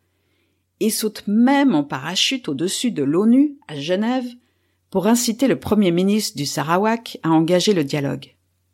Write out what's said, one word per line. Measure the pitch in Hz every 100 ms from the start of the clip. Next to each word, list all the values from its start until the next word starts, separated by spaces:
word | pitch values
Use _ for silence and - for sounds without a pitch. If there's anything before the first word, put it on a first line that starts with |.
| _ _ _ _ _ _ _ -
et | 220
saute | 214 214 208 -
même | 208 247 285 277
en | 170
parachute | - 143 143 185 - 262 -
au-dessus | 139 175 - 247
de | 165
l'onu | 139 160 214 247 294 285 -
à | 151
Genève | 147 185 220 254 247 240 _ _ _ _ _
pour | 190 185
inciter | 233 240 226 269
le | 156
premier | - 214 196
ministre | 170 190 214 208 -
du | 143
Sarawak | - 147 175 214 226 - -
à | 160
engager | 160 160 180 175
le | 190
dialogue. | 143 151 139 139 - _ _ _ _